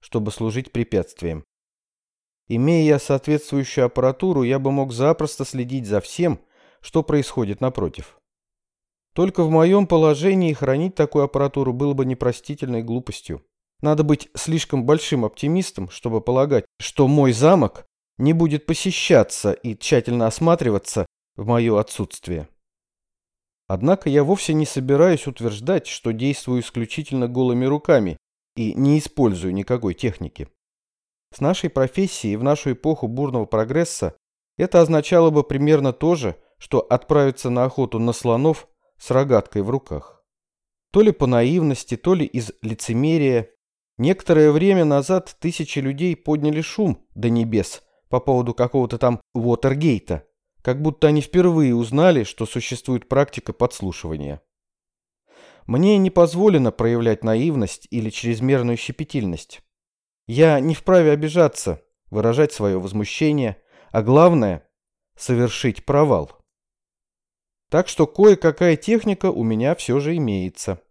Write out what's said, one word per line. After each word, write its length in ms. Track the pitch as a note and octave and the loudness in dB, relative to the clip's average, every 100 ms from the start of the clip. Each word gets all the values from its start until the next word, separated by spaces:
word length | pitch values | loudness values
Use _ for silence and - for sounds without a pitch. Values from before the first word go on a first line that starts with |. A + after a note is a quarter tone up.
чтобы 300 | - A#2 G#2+ | -8 -6 -6
служить 420 | - A2+ A#2 B2+ | -6 -6 -6 -8
препятствием. 720 | A#2+ A#2 G2+ E2+ - E2+ D#2 - _ _ _ _ _ _ _ _ _ _ | -6 -2 -2 -4 -8 -8 -8 -12 _ _ _ _ _ _ _ _ _ _
Имея 380 | A#2 C#3 E3+ D3+ | -2 2 2 4
я 120 | C#3+ | 2
соответствующую 840 | - C3+ - D3+ - D3 C3+ - | 2 -2 0 -2 -2 -6 -4 0
аппаратуру, 580 | B2 - B2+ C3 F#3+ D3+ | 0 2 -2 0 -2 0
я 160 | A#2+ C3+ | 0 0
бы 140 | C3+ | -2
мог 220 | C#3 C3+ | -2 -4
запросто 500 | A#2 C#3 D#3+ D3+ - | -2 0 0 -4 -6
следить 420 | C#3 C3 B2 C3 G#2+ | -8 -8 -6 -8 -2
за 140 | G#2 | -4
всем, 400 | - - F3 B2 _ _ _ _ | -4 -4 -2 -4 _ _ _ _
что 220 | - D#3+ | -4 -4
происходит 580 | D#3 D3 C3+ - G#2 G2+ | 0 -2 -2 -4 -4 -4
напротив. 560 | C3 B2+ F2 - - _ _ _ _ _ _ _ _ _ _ | -4 -2 -6 -8 -18 _ _ _ _ _ _ _ _ _ _
Только 300 | - F#3 F#3 | -2 -2 0
в 60 | D#3+ | 2
моём 360 | D#3+ E3+ G3 F#3+ | 4 4 4 2
положении 680 | E3 D#3 C#3 F3+ F#3+ E3+ | 2 4 2 2 2 0
хранить 400 | C#3+ C3+ C3+ F#3 | -2 -2 -2 -2
такую 300 | F#3 D3+ D3+ | -2 0 0
аппаратуру 500 | C#3 C3+ C#3 C#3 C3 | 0 -2 -2 -2 -4
было 180 | B2 C#3+ | -2 -2
бы 140 | C#3 C3 | -2 -4
непростительной 760 | B2+ B2 A#2+ - D3 C3 A#2 | -2 -4 -4 -10 -10 -6 -6
глупостью. 600 | A2+ A#2+ - - - D2+ - _ _ _ | -6 -8 -8 -14 -14 -14 -16 _ _ _
Надо 220 | D3 D3+ | -2 2
быть 260 | D3+ D3 - | 2 0 -2
слишком 520 | - - D#3+ - C#3 B2 | -12 -4 -4 -2 -2 0
большим 400 | D#3 - C#3 A2 | 0 0 -2 -4
оптимистом, 640 | - C#3+ F3+ F#3 - F2+ | -4 -2 -2 -2 -8 -14
чтобы 320 | - B2 A2 | -8 -4 -4
полагать, 420 | A#2 B2+ D3 B2 - _ | 0 0 2 0 -2 _
что 280 | - - C3+ | -10 0 2
мой 240 | D3 C3+ | 4 4
замок 520 | A2 D3+ F#3 G#2+ - - _ _ - | 4 4 4 2 -4 -20 _ _ -2
не 160 | C3+ | 0
будет 320 | E3 E3 D3 | 2 2 0
посещаться 880 | - E3 F#3+ - - C#3+ G2+ - G#2 | -4 -4 -2 -4 4 4 4 -2 -4
и 240 | - A#2+ G#2+ | -4 -6 -10
тщательно 500 | - C3+ A#2 A#2+ A2+ | 0 0 0 -2 -2
осматриваться 760 | - E3 E3+ B2+ G2+ - A2 F2 _ _ - | 0 0 2 0 -2 -4 -6 -6 _ _ -10
в 100 | G#2 | -2
моё 300 | A#2+ A#2 G#2 | 0 2 0
отсутствие. 720 | G#2+ - G2 - - E2+ D2+ _ _ _ _ _ _ _ _ _ _ _ _ | -2 -6 -10 -10 -10 -10 -10 _ _ _ _ _ _ _ _ _ _ _ _
Однако 400 | F#2+ C3 F#3+ D#3 | -4 0 0 2
я 160 | C#3+ | 0
вовсе 300 | C#3+ G3 - | 2 0 0
не 100 | D#3 | -2
собираюсь 600 | D3+ C#3 C3 C#3+ F3+ E3 - | -2 -4 0 2 4 2 -4
утверждать, 600 | - A#2 G#2 B2+ F#3+ - | -8 -8 -6 -4 -4 -4
что 260 | - A#2 | -8 -6
действую 500 | A2 C3+ C#3 - B2 | -4 -4 -4 -4 -4
исключительно 680 | A#2 B2 A2+ - D3 C3+ A#2+ | -4 -8 -8 -8 -6 -4 -4
голыми 380 | B2 B2+ B2 C3 | 0 0 0 0
руками 500 | D3 - C#3+ G2 D#2 _ _ _ - | -2 2 2 2 -6 _ _ _ -8
и 160 | G#2+ | -6
не 260 | - C#3 D3+ | 0 2 2
использую 540 | - - A#2+ F2+ F#2 | 0 0 0 0 -4
никакой 400 | F#2+ G2 B2 A2 | -6 -4 -4 -4
техники. 560 | F2 A#2+ - D#2+ - C#2 _ _ _ _ _ _ _ _ | -4 -6 -6 -12 -12 -18 _ _ _ _ _ _ _ _
С 60 | - | -4
нашей 280 | C#3 F#3 E3 | -2 -2 -2
профессией 680 | C#3 C3 - F#3+ - G#2+ G#2 | -2 -2 -2 -4 -4 -4 -2
в 60 | |
нашу 300 | C3+ D3 C#3 | -2 -2 -2
эпоху 360 | B2 D#3 D#3 A#2 | -4 -4 -4 -4
бурного 360 | B2 C#3+ B2 | -4 -4 -4
прогресса 720 | G#2 A2 A2+ D3 E3+ - E2+ - _ _ _ - | -2 -2 0 -2 -4 -4 -8 -8 _ _ _ -6
это 240 | F3+ F3 | 2 4
означало 480 | D#3+ D#3+ D3 F3 E3 | 6 2 2 4 4
бы 160 | D3+ | 4
примерно 480 | C#3+ C#3 D3 D3+ C3+ | 0 -2 2 2 2
то 220 | B2 D#3 | -2 -2
же, 200 | F3 A2+ D#2+ _ _ | 0 -4 -8 _ _
что 240 | - C3 | -4 -2
отправиться 720 | - B2 - D3+ C#3 C3 B2+ | 0 -2 2 2 2 -2 -4
на 140 | B2 | -2
охоту 340 | B2+ - B2+ A2+ | -2 -2 -4 -2
на 160 | A#2 | -2
слонов – 540 | A2+ B2 A#2 D#3 D#3 - _ _ _ | -2 0 2 0 -2 -8 _ _ _
с 120 | - | -2
рогаткой 520 | B2+ C#3 A2+ - G#2 | 0 2 2 2 -4
в 80 | G2+ | -4
руках. 540 | C3+ - D2 - _ _ _ _ _ _ _ _ | -4 -6 -12 -14 _ _ _ _ _ _ _ _
То 100 | G3 | 4
ли 80 | G#3+ | 4
по 160 | - C3+ | 4 2
наивности, 720 | A#2+ B2 F3 D#3 C3 - A#2 | 2 2 2 0 -2 -6 -4
то 180 | F3 | 0
ли 100 | F#3 | 0
из 280 | D3 B2 G#2+ - | 0 -4 -8 -10
лицемерия, 880 | A2 G#2+ - A#2 D3+ D#3+ C#3 A#2+ - _ _ _ _ - | -10 -8 -4 -2 2 2 2 2 -2 _ _ _ _ -4
некоторое 540 | C3 F#3+ - D#3 D3+ | 0 0 2 6 6
время 320 | D3 G3 F#3+ | 6 4 4
назад 520 | D#3 C#3+ C#3 F#3 - - | 4 2 0 -2 -2 -8
тысячи 400 | E3 - D#3 D3 | -8 -6 -6 -4
людей 340 | C3+ C#3 F3+ | -4 -2 -4
подняли 460 | E3 - D3+ D3 D3+ | -4 -2 0 0 -2
шум 440 | D#3+ - G3+ - _ - | -4 -2 -2 -2 _ -4
до 120 | A#2 | 0
небес 540 | A#2 A2+ G#2+ F2+ - _ _ _ | 0 2 0 -2 -10 _ _ _
по 120 | B2 | -2
поводу 340 | - B2+ A#2+ | 0 0 0
какого-то 440 | - B2 C#3 A#2+ A#2+ | -2 0 0 -2 0
там 220 | B2 A#2 - | 0 0 -6
Уотергейта, 920 | B2 A#2+ A#2 C3+ C#3 D#3+ G#2+ - D#2+ - _ _ _ | -4 0 0 0 2 2 0 -2 -8 -8 _ _ _
как 180 | - B2+ | -6 -2
будто 280 | D3+ D3 D3+ | -4 2 2
они 120 | D3+ | 2
впервые 540 | C#3+ F3+ F3+ E3 C#3 | 0 2 2 4 2
узнали, 480 | A#2+ A2+ C3+ F3+ D3+ | 2 0 2 4 4
что 240 | G#2 - A2+ | 0 -6 -8
существует 640 | B2 - A#2+ - B2 - | -6 -8 -10 -4 -4 0
практика 440 | B2+ C#3+ - - | 0 0 -4 -12
подслушивания. 880 | - A#2+ - F#2+ E2+ E2 D#2 C#2+ C#2+ _ _ _ _ _ _ _ _ _ _ - _ - | -4 -4 -2 -10 -8 -10 -10 -10 -12 _ _ _ _ _ _ _ _ _ _ -20 _ -4
Мне 320 | B2 F#3+ G#3 | 0 4 4
не 120 | F#3+ | 2
позволено 600 | F3 E3+ E3+ G#3 D#3+ A#2+ | 4 2 4 4 4 2
проявлять 540 | - A#2 A#2 A#2 G#2+ | 0 0 0 0 0
наивность 640 | A2 A2 D#3 C#3+ G2 - - | 0 0 0 -2 -4 -8 -10
или 180 | A#2+ A2 | -8 -6
чрезмерную 680 | - A#2 A2+ C3 C3+ A#2+ A#2 | -6 -6 -2 0 0 0 -4
щепетильность. 840 | - - D#3 C#3 G2 E2+ - - _ _ _ _ _ _ - | -8 -12 -8 -6 -4 -6 -12 -20 _ _ _ _ _ _ -8
Я 320 | A#2+ D#3+ C#3+ | 4 4 4
не 140 | C#3+ D#3 | 0 -2
вправе 340 | - F#3 D#3 | 4 4 6
обижаться, 720 | D3 D#3 E3+ D#3 - - D#2+ _ _ _ | 2 0 2 2 2 -8 -8 _ _ _
выражать 440 | G#2+ A2+ B2 D3+ | -2 0 2 0
своё 260 | - G2+ F#2 | 0 -2 -2
возмущение, 840 | F#2+ G#2+ G2+ - D#3 D3+ A#2+ G2 _ _ _ | -4 -6 -6 -2 0 0 -2 -6 _ _ _
а 120 | - | -2
главное — 640 | G#2+ C#3 F3 E3 G#2+ E2 - _ _ _ _ _ | 2 6 6 4 0 -4 -10 _ _ _ _ _
совершить 680 | - A#2+ A#2+ - C3 G2 | -4 0 0 -2 -4 -4
провал. 540 | - C#3+ D3+ G2 C#2+ - _ _ _ _ _ _ _ _ _ _ _ _ _ | -2 2 2 2 -2 -14 _ _ _ _ _ _ _ _ _ _ _ _ _
Так 160 | D#3 F3+ | -2 -2
что 180 | - D3+ | -2 -2
кое-какая 720 | - G#3 F#3+ E3 D3+ F3+ D#3 | 6 6 6 2 2 2 0
техника 540 | - A3+ G#3+ F#3+ F#3+ | 0 0 0 -2 -2
у 120 | - | -2
меня 300 | A2+ A2 C3 | -2 0 -2
всё 240 | - - C3 | -2 -2 -2
же 160 | C#3+ E3+ | -2 -2
имеется. 640 | B2+ G2 F#2 - - F#2 _ | -2 -2 -4 -8 -10 -10 _